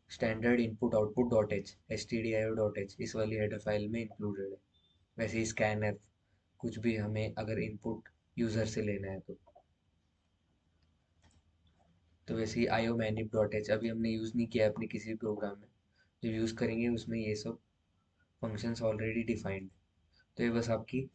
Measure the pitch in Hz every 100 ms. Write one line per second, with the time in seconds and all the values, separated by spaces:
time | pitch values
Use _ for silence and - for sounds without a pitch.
0 | - - 117 110 120 120 110 - 117 113
1 | 107 123 120 113 101 101 - - - 107
2 | - 117 113 110 110 110 104 101 98 -
3 | 117 113 110 110 104 107 107 104 104 113
4 | 110 - 104 98 98 - _ _ _ _
5 | _ - 110 113 110 - 107 107 107 -
6 | - _ _ _ _ _ 117 107 117 107
7 | 104 107 107 113 110 107 110 107 117 110
8 | - _ _ - 113 110 110 113 107 101
9 | 98 95 - 92 - - _ _ _ _
10 | _ _ _ _ _ _ _ _ _ _
11 | _ _ - _ _ _ _ _ _ _
12 | _ _ - 113 110 120 117 113 117 117
13 | 110 107 110 110 104 107 104 110 113 113
14 | 113 110 110 120 113 113 107 107 110 107
15 | 110 110 110 104 101 101 104 _ _ _
16 | _ _ 117 113 113 - 117 113 120 117
17 | - 113 107 104 117 117 _ _ _ _
18 | _ _ _ _ 117 107 117 117 113 107
19 | 110 117 113 110 98 98 95 - _ _
20 | _ _ _ - 117 117 117 110 - 131
21 | 131